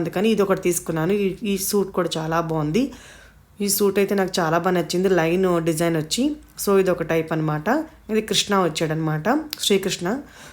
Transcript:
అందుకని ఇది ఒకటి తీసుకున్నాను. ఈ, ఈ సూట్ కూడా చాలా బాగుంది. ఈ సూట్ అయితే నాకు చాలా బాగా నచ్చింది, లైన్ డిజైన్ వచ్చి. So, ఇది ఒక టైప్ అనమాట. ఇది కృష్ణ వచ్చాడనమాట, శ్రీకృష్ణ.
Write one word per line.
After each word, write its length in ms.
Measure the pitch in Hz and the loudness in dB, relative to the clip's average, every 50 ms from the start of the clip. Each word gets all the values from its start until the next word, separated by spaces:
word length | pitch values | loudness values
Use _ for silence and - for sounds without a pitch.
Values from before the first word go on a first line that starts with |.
| 170 | -2
అందుకని 280 | 160 - 180 202 226 220 | -2 -2 0 2 2 2
ఇది 80 | 196 196 190 | 2 2 2
ఒకటి 160 | 190 185 - 180 | 2 0 0 0
తీసుకున్నాను. 420 | 170 - - - 165 160 156 175 202 208 202 | 0 0 -2 -4 -2 -2 0 0 0 0 0
ఈ, 20 | 190 170 - - 202 196 | -2 -2 -4 -4 -4 -4
ఈ 40 | 190 190 - | -2 -2 -2
సూట్ 240 | - 202 190 190 - - | 0 0 -2 -2 -2 -2
కూడా 140 | 175 165 - 160 | -2 -2 -2 -4
చాలా 200 | 160 156 160 165 165 160 160 | -4 -2 0 -2 0 0 -2
బాగుంది. 320 | 160 151 151 156 214 269 - - - - - - - - - - - - _ _ - 202 | -2 -2 0 0 0 0 -2 -4 -10 -20 -20 -20 -20 -20 -20 -20 -20 -20 _ _ -6 -4
ఈ 20 | 202 196 | -2 0
సూట్ 240 | - 208 202 190 202 | 2 2 2 2 2
అయితే 140 | 196 190 208 202 | 0 2 2 0
నాకు 140 | 190 180 185 - | 0 0 0 0
చాలా 180 | 175 160 160 170 170 | 0 2 2 2 2
బాగా 120 | 190 180 | 2 2
నచ్చింది, 320 | 175 165 160 - 175 185 196 190 175 | 2 0 0 0 0 2 4 4 4
లైన్ 260 | 160 165 170 185 190 185 175 170 165 | 4 2 2 2 2 2 2 2 2
డిజైన్ 300 | 170 160 151 170 170 165 160 | 0 0 0 0 0 0 0
వచ్చి. 220 | 151 156 - - 254 302 294 - - - - - - | -2 -2 -2 0 0 0 -2 -4 -10 -16 -12 -6 0
So, 80 | - 196 196 | 2 4 4
ఇది 100 | 190 185 175 | 4 4 2
ఒక 80 | 170 165 156 | 0 0 0
టైప్ 180 | 170 165 160 160 170 | 0 0 0 0 -2
అనమాట. 320 | 160 156 156 151 151 156 202 240 311 311 - - - - - 214 | -2 0 0 -2 -2 0 0 0 0 -2 -4 -10 -18 -8 -4 -2
ఇది 100 | 220 220 220 | -2 -2 0
కృష్ణ 220 | 202 185 - - 202 196 185 | -2 -2 0 2 2 2 2
వచ్చాడనమాట, 640 | 170 160 - 170 151 156 160 160 156 156 156 151 208 262 302 311 - - - - | 2 0 -2 -2 -2 0 0 -2 -2 -2 -2 0 0 0 0 -2 -4 -8 -6 -2
శ్రీకృష్ణ. 420 | - 208 190 190 196 - - 180 175 226 285 294 - - - - - | 0 0 0 0 -2 -4 -4 -4 -4 -4 -4 -6 -10 -18 -20 -20 -20